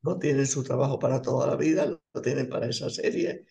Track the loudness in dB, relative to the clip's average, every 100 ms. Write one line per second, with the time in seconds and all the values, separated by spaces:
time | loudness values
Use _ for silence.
0 | -4 0 2 2 2 0 0 0 2 2
1 | 0 0 0 0 2 2 2 2 0 -4
2 | _ -6 -2 -2 -2 -2 -2 -4 -6 -2
3 | -2 0 -2 -4 -12